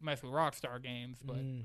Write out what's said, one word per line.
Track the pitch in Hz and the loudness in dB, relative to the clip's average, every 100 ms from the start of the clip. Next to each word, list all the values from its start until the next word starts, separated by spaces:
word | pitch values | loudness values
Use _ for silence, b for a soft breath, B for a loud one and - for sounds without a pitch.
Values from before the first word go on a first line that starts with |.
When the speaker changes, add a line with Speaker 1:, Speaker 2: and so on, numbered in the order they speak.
Speaker 1:
mess | 156 135 | -2 0
with | 131 | 2
Rockstar | 139 156 - 131 123 | 4 4 4 -2 -4
games." | 127 123 123 123 | -4 -4 -6 -8
But | 135 131 | -4 -2
Speaker 2:
Mm. | 135 127 | -2 -2